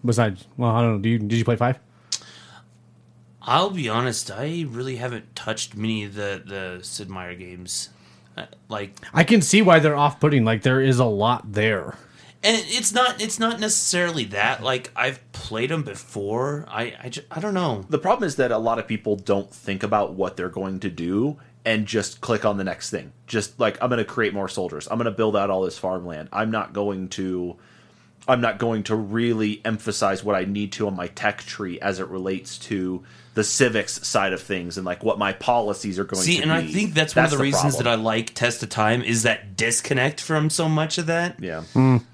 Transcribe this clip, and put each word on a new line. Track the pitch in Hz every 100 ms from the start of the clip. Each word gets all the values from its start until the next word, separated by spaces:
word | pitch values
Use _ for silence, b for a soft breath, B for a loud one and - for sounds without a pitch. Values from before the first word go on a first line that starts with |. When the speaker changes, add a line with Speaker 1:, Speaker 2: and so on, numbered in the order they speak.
| 120
Speaker 1:
Besides, | 117 110 92 - -
well, | 120
I | 113
don't | 120
know. | 107
Do | 110
you, | 117
did | 104
you | 113
play | 113 117
five? | 120 131 _ B B B B B B B B _ _ _ _ _ - -
Speaker 2:
I'll | - 135 196
be | 185 123
honest, | 110 123 117 -
I | 98 143 170 151
really | 117 131 123
haven't | 123 117 - -
touched | - 110 - 104
many | 110 110
of | 104
the, | 101 101 95 90
the | 98 92 90
Sid | 92 - 98
Meier | 95 90 90
games. | 90 90 90 - - b b b b -
Uh, | - - _
like | 107 98 - B
Speaker 1:
I | -
can | 165 226
see | 151 202
why | 202 165
they're | 151 147
off-putting. | 147 139 151 143 110
Like, | 110
there | 131 131
is | 135 123
a | 123
lot | 101 107 123 113
there. | 101 110 101 - - B B B B
Speaker 2:
And | 202 226 175
it's | 226 220
not, | 220 254 226
it's | 220 -
not | 226 233
necessarily | 214 - - 180 175 160 104
that. | 101 110 135
Like, | 127 127 - -
I've | 127 131 -
played | - - 110 131
'em | 160
before. | 127 98 - 107 101 113 135 147 -
I, | 107 117 -
I | 127
ju-, | 120 -
I | 160
don't | 202
know. | 190 170 110 95
Speaker 3:
The | 151
problem | 185 165 196
is | 131
that | 127
a | 110
lot | 113 113
of | 110
people | 107 107 101
don't | 95 98 98
think | - - 98
about | 104 107 101
what | 92 92 90
they're | 90
going | 87 95 95
to | 98
do | 82 85 98 135 147 b b 113
and | 110 101
just | 110 98 -
click | - 113 107
on | 101
the |
next | 95 87 -
thing. | 107 - - -
Just, | 113 101 -
like, | 113 -
"I'm | 123
gonna | 123 107
create | - 107
more | 101 95
soldiers. | - 90 76 -
I'm | 113
gonna | 117
build | 98 110 104
out | 101
all | 95
this | 92 -
farmland. | 92 92 87 78 78
I'm | 98 110
not | 110 98
going | 101 101 95 92
to, | - 95 90 90 85 b b b b b b -
I'm | 127
not | 117 101
going | 117 113
to | 101 110
really | 104 110 120 113 107 104 110
emphasize | 110 - 101 101 95
what | 101 98
I | 92
need | 101 104
to | - 104
on | 95
my | 87
tech | - 107 -
tree | - - 98 87
as | 101 92
it | 92
relates | 92 95 95 - -
to | - 101 92 90 b b b
the | -
civics | 107 - 131 110 98 - -
side | 117 98
of | 92
things | - 95 87 85
and, | 92
like, | 87
what | 110 95
my | 101
policies | 95 - 120 107 98 104 92
are | 98
going | 95
Speaker 2:
See, | 92 175
Speaker 3:
to |
Speaker 2:
and | 156
I | 160
Speaker 3:
be." | 160
Speaker 2:
think | 165 214
that's | 156 156 -
one |
Speaker 3:
That's | 127
Speaker 2:
of | 139
the |
Speaker 3:
the | 135
Speaker 2:
reasons | 139 143 123
Speaker 3:
problem. |
Speaker 2:
that | 120 113
I |
like | 113 110 117
Test | - 120 120
of | 110
Time | - 107 120
is | 120 117
that | 113 107 101 95
disconnect | 110 117 - 135 135 151
from | - 156 151
so | 151 160
much | 156 156 170
of | 160
that. | 165 175 -
Speaker 3:
Yeah. | 92 80 85
Speaker 1:
Hmm. | 127 131 123 -